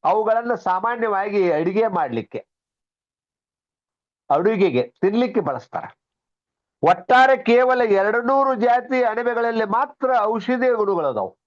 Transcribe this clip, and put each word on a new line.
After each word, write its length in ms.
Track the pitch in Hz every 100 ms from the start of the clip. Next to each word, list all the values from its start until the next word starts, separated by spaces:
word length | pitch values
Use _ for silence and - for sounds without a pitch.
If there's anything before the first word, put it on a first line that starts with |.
ಅವುಗಳನ್ನ 500 | - 202 214 226 233
ಸಾಮಾನ್ಯವಾಗಿ 960 | 240 - 185 220 240 226 196 202 202 180
ಅಡಿಗೆ 360 | 151 170 190 220
ಮಾಡ್ಲಿಕ್ಕೆ, 600 | 185 147 117 101 117 - _ _ _ _ _ _ _ _ _ _ _ _ _ _ _ _ _ _
ಅಡುಗೆಗೆ, 640 | 143 180 220 190 123 123 _
ತಿನ್ಲಿಕ್ಕೆ 400 | 190 214 247 233
ಬಳಸ್ತಾರ. 440 | 151 127 - - - _ _ _ _ _ _ _ _ _
ಒಟ್ಟಾರೆ 540 | 156 185 - 247 262 262
ಕೇವಲ 440 | 254 240 254 254
ಎರಡುನೂರು 720 | 233 196 202 226 240 277 269
ಜಾತಿ 500 | 254 240 240 247 254
ಅಣಬೆಗಳಲ್ಲಿ 600 | 240 220 240 233 233 226
ಮಾತ್ರ 460 | 214 220 269 - 262 254
ಔಷಧೀಯ 540 | 208 226 190 254 254
ಗುಣಗಳದಾವು. 680 | 233 202 185 147 113 95 _